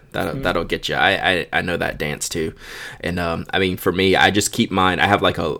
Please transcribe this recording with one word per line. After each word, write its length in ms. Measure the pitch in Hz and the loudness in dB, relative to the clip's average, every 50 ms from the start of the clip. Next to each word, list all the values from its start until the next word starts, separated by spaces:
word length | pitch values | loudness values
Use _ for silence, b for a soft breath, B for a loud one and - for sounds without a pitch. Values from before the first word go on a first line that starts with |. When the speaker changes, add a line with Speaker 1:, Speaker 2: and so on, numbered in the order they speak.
| - - | -12 -8
Speaker 1:
that'll, 240 | - - 92 85 - | -6 -4 -4 -4 -4
Speaker 2:
Mm. 80 | - - | -4 -2
Speaker 1:
that'll 220 | 90 87 87 85 | -2 0 -2 -2
get 220 | - 85 80 - | -2 -4 -4 -4
you. 60 | - - | -2 0
I, 380 | 64 76 98 98 - - 92 | 2 2 2 2 2 2 2
I, 160 | 92 85 - - | 2 0 0 -2
I 100 | - 82 | -2 -2
know 160 | - 90 87 | -2 -2 -2
that 200 | 82 82 - - | -2 -2 -4 -4
dance 320 | - 80 73 71 - - - | -4 -4 -4 -4 -6 -6 -6
too. 240 | - 85 80 80 - B B B B B B B B B | -4 -4 -4 -6 -6 B B B B B B B B B
And, 180 | - 87 87 90 | -6 -4 -4 -2
um, 280 | 87 85 82 85 78 - | -2 -2 -4 -4 -6 -2
I 60 | - | -2
mean, 200 | 92 95 92 90 | 0 0 0 0
for 140 | - - 95 | 0 0 0
me, 240 | 85 92 95 95 92 | 2 4 4 4 6
I 140 | 64 78 95 | 6 4 4
just 220 | 95 104 - - | 4 2 0 0
keep 180 | - - 113 - | 0 0 0 2
mine. 300 | 90 95 92 92 90 71 | 2 2 2 2 2 2
I 80 | 76 | 4
have, 160 | 101 104 92 92 | 4 4 4 4
like, 160 | 92 - 90 | 2 0 0
a, 180 | 85 78 - | -4 -4 -4